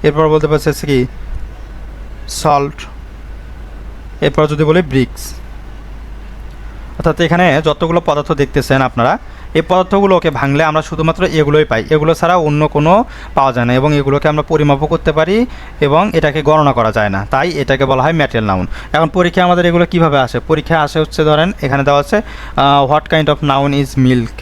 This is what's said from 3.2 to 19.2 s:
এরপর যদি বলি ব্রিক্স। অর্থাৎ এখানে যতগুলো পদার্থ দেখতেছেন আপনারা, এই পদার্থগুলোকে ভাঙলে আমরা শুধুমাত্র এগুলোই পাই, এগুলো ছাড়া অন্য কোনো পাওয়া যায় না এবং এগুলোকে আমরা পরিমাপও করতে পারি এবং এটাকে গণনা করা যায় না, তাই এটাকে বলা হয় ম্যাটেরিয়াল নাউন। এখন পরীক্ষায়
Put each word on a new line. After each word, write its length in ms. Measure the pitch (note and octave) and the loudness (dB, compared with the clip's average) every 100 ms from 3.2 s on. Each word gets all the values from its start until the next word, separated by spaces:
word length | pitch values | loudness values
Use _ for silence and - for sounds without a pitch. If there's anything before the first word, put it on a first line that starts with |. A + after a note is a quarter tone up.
| - - - - - - - - - - | -14 -14 -14 -16 -14 -14 -14 -14 -16 -4
এরপর 260 | D3 D3 D3+ | -2 2 0
যদি 160 | D3 | 2
বলি 180 | D#3 E3+ | 2 2
ব্রিক্স। 520 | D#3 C3 B2 - - - - - - - - - - - - - - - - - - - | 2 0 0 -4 -14 -14 -14 -16 -16 -16 -16 -16 -14 -14 -14 -14 -14 -14 -14 -14 -14 -2
অর্থাৎ 240 | E3 D3+ | -2 0
এখানে 400 | E3 F3 F3+ C#3+ | 0 4 4 2
যতগুলো 400 | D#3 D3 E3 E3+ E3+ | 0 -2 0 0 0
পদার্থ 260 | D3 C#3+ | -2 -2
দেখতেছেন 500 | D3 C#3 C#3+ - C3+ | -2 0 0 0 0
আপনারা, 360 | B2+ - A#2+ G3+ - - - | 2 2 0 0 -6 -16 -4
এই 80 | D#3 D#3+ | -4 2
পদার্থগুলোকে 640 | F#3 F#3 G3+ G3+ F3+ E3 | 0 2 2 4 4 2
ভাঙলে 340 | C3+ C#3 C#3+ | 0 0 2
আমরা 180 | D#3+ D#3 | 2 0
শুধুমাত্র 420 | - D#3+ E3 E3 | -4 -2 -2 0
এগুলোই 420 | F3+ D#3 C#3+ D3+ D3+ | 0 2 4 2 2
পাই, 180 | A2+ A2 | -2 0
এগুলো 240 | D#3 D3+ | 0 2
ছাড়া 220 | D#3+ E3+ F3+ | 2 2 2
অন্য 320 | D3+ D3 D#3 | 2 2 0
কোনো 380 | D3 D#3 G3 C4 - - - | 2 4 4 2 -8 -4 0
পাওয়া 180 | C3+ | 2
যায় 120 | B2 A#2+ | 2 2
না 80 | |
এবং 220 | B2+ D3 D3 | 2 2 2
এগুলোকে 320 | C#3 C#3 D3+ | 2 0 2
আমরা 140 | D3+ | 0
পরিমাপও 460 | D3 D#3+ D3 C#3 D3+ | 0 2 2 2 0
করতে 240 | E3 E3 | 0 0
পারি 340 | D#3 D#3+ G#3+ B3 - - - | 0 2 2 0 -6 -16 -2
এবং 300 | C#3+ D3 G#3 | 2 2 2
এটাকে 280 | E3 D3+ D3+ | 2 0 0
গণনা 320 | D3 D#3 C#3+ | 2 4 4
করা 180 | A#2+ A2 | 2 0
যায় 180 | A2 G#2 | 0 0
না, 180 | F#2+ G#2 | -2 -2
তাই 180 | C3+ F3 | -2 0
এটাকে 360 | D3+ C3+ C3+ C#3 | -2 -2 0 2
বলা 180 | C3 | 2
হয় 100 | C#3+ | 2
ম্যাটেরিয়াল 320 | E3 C3+ A#2 G#2 | 2 0 0 0
নাউন। 220 | F#2 F2+ - - | 0 -2 -6 -4
এখন 140 | D3+ D#3+ | 0 0
পরীক্ষায় 380 | F3+ | 2